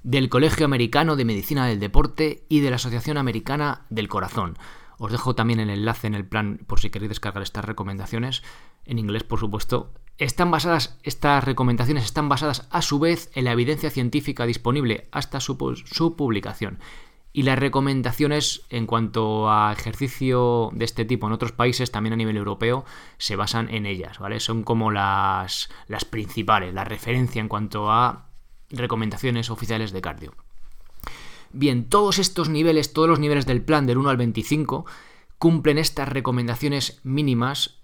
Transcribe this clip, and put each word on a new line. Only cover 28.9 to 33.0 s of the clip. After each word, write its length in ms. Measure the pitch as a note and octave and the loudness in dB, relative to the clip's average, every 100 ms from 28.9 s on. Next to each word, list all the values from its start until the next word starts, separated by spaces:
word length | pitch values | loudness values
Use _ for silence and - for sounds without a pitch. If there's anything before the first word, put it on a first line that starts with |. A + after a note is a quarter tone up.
| A2+ A2 G#2 C3 A#2+ A#2 | 0 -2 -2 -2 -2 -2
oficiales 420 | A2 A2 A2 G#2+ | -4 -2 -2 -2
de 80 | F#2+ | -6
cardio. 320 | - D#2 D2 - - - - - - - - - - - - | -8 -10 -12 -16 -14 -12 -10 -12 -14 -14 -12 -12 -14 -16 -12
Bien, 380 | - C#3 B2 A#2 | 0 2 2 2
todos 280 | G3+ G3+ F#3+ | 4 4 2
estos 300 | F#3+ - D#3+ | 0 0 -2
niveles, 460 | D3+ E3 D#3 D3 | 2 4 4 2
todos 140 | D3+ | 2